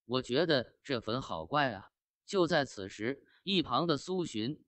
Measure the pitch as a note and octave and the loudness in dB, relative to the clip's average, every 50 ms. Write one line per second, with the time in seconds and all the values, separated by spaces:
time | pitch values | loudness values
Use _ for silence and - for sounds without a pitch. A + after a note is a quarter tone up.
0 | _ A2+ A#2+ C3 B2+ - A#2+ C#3+ F3+ E3+ D3+ B2+ A2+ - - _ - - C3+ A2+ | _ -4 -2 -2 0 0 2 2 4 4 4 2 2 -2 -8 _ -6 -4 -4 -2
1 | - A2 A2+ C3 - - F#2+ E2 D#2+ E2+ C3+ D3 C#3+ C3 G#2 F#2+ - - _ _ | -2 -2 -2 -2 -2 -4 -6 -6 -4 0 2 2 2 2 0 -4 -10 -14 _ _
2 | _ _ _ _ _ - - G3 F3 C#3+ F3 D3+ C#3 - - G#2 F#2+ G2+ - - | _ _ _ _ _ -2 2 2 2 4 4 2 2 0 -4 -8 -10 -10 -8 -6
3 | G#2+ A#2+ C#3 - - _ _ _ - - G3 F3+ C3+ - B2 C3 E3+ E3+ D3 C#3 | -4 -4 -4 -6 -10 _ _ _ -4 0 2 2 2 2 2 2 2 2 0 0
4 | - - F#3 F#3 E3+ - - G#2+ G#2+ B2+ D3+ - _ | -2 -4 -4 -4 -4 -4 -4 -4 -4 -4 -4 -8 _